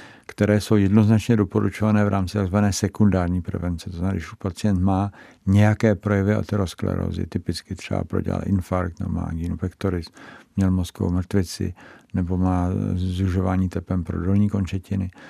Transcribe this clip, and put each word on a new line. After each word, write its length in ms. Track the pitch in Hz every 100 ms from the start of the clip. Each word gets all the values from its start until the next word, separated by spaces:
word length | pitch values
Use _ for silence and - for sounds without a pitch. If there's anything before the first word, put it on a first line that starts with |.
| - - -
které 340 | - 101 104
jsou 160 | - 107
jednoznačně 600 | 98 107 107 110 - 113
doporučované 680 | 101 107 101 - 107 104
v 40 | 104
rámci 300 | 98 90 104
takzvané 340 | 92 104 104
sekundární 680 | 92 95 - 107 92 87 90
prevence. 480 | 87 - 87 85 -
To 60 | 87
znamená, 160 | 92
když 140 | 95 78
už 80 |
pacient 460 | - 98 - 110 95
má 320 | 95 95 101 - - _ 98
nějaké 480 | 101 107 107 113
projevy 400 | 98 104 101 98
aterosklerózy, 920 | 107 - 104 90 - 95 92 90 87 87
typicky 480 | 90 - 85 -
třeba 300 | 95 - 98
prodělal 360 | 87 95 90 90 87
infarkt, 540 | 98 - 92 87 87
nebo 120 | 90
má 100 | 87
anginu 340 | 85 82 82 85
pectoris, 500 | 92 - 98 90 82 - - - - -
měl 140 | 95
mozkovou 400 | 92 87 - 95
mrtvici, 640 | 90 90 101 87 - 92 90 - - _
nebo 220 | 95 87 90
má 320 | 92 90 90 98 101
zužování 760 | 92 92 90 95 92 92 92 92
tepem 360 | - - 92
pro 200 | 82 87
dolní 240 | 87 101 104
končetiny, 640 | 104 92 98 - 98 95 - -